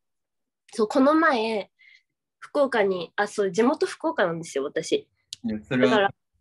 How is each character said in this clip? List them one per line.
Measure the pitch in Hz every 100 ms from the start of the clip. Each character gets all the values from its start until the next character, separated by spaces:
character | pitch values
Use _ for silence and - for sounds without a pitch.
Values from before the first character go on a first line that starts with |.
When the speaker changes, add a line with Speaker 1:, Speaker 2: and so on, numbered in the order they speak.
| _ _ _ _ _ _ _
Speaker 1:
そ | -
う、 | 214
こ | 294
の | 269
前、 | 311 320 262 220 220 175 _ - _ _ _ _ _
福 | - 196
岡 | 175 202
に、 | 196 180 165 -
あ、 | 208
そ | - 196
う、 |
地 | 180
元 | 240 302 370
福 | - 311
岡 | - 185
な |
ん | 165
で | 160
す | 135
よ、 |
私。 | 135 - 165 151 - _ - -
Speaker 2:
い | 226
や、 | 214
そ | - 254
れ | 254
は、 |
Speaker 1:
だ | 220
か |
ら。 | 196 - _ _